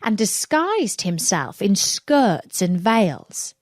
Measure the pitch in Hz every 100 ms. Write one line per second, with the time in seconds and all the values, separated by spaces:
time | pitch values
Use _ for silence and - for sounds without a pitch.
0 | - 214 214 - - 311 339 427 262 -
1 | 185 170 - 180 135 - 202 196 - -
2 | - 285 254 160 - - 180 180 185 226
3 | 196 131 - - - -